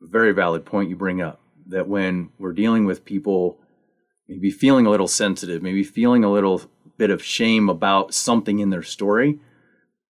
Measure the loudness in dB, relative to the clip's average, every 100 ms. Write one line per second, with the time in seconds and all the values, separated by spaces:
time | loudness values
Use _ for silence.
0 | -4 0 2 2 0 -2 -4 -4 -4 -4
1 | -4 -4 -6 -10 _ _ -8 -6 -4 -2
2 | -2 -4 -6 _ -10 -2 2 2 2 -2
3 | -6 -6 -2 0 0 -4 _ _ _ _
4 | _ _ _ -4 -4 2 4 6 4 4
5 | 2 0 -2 -2 -6 -8 -4 -4 -4 0
6 | 2 4 4 2 2 0 -4 _ _ _
7 | 0 0 -4 -2 2 4 2 2 2 2
8 | 0 -4 0 0 0 -2 0 -2 -6 -6
9 | 0 2 2 -2 -8 _ _ _ _ _
10 | _